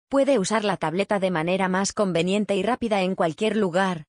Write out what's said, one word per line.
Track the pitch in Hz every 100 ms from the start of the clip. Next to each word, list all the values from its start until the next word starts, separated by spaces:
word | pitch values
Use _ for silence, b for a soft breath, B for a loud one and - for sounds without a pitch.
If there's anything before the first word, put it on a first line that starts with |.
| -
Puede | 277 269 262
usar | 185 220
la | 208 185
tableta | 160 170 196 208
de | 185
manera | 175 165 185 185
más | 185 196
conveniente | - 202 165 175 202 202 202
y |
rápida | 196 247 233 202
en | 185
cualquier | 190 175 156 220 220
lugar, | 190 170 190 170